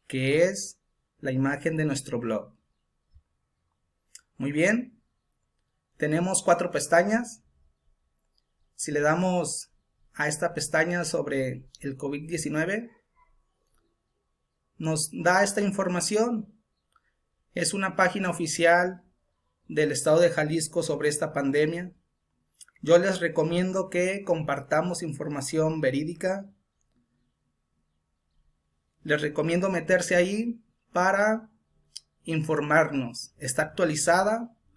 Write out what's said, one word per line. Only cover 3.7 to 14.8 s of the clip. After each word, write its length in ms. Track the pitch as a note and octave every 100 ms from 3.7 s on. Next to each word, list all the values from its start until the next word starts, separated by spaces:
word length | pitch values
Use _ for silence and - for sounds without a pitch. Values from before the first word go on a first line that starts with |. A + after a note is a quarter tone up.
| _ _ _ _ - _ -
Muy 140 | C3+
bien, 500 | D3 F3+ A#3 B3+ - _ _ _ _ _ _ _ _ _ -
tenemos 460 | D3+ D#3 F#3 F#3
cuatro 300 | - E3+ F3+
pestañas. 720 | C#3+ - E3 G3 A3+ A#3+ - _ _ _ _ _ _ _ _ _ _ _ _ _
Si 160 | - -
le 80 | D3
damos 720 | D3 E3 F#3 E3+ D3 - - _ _ _ _
a 140 | - D3+
esta 280 | D3+ E3+
pestaña 500 | D#3 - D#3+ E3+ F3
sobre 640 | D#3+ D#3+ D3 C#3 C3 B2+ - -
el 180 | C#3 C3
covid 320 | C3+ D3 D#3+
diecinueve, 600 | E3 D3 D3+ E3+ G#3+ A#3 _ _ _ _ _ _ _ _ _ _ _ _ _ _ _ _ _ _
nos 340 | -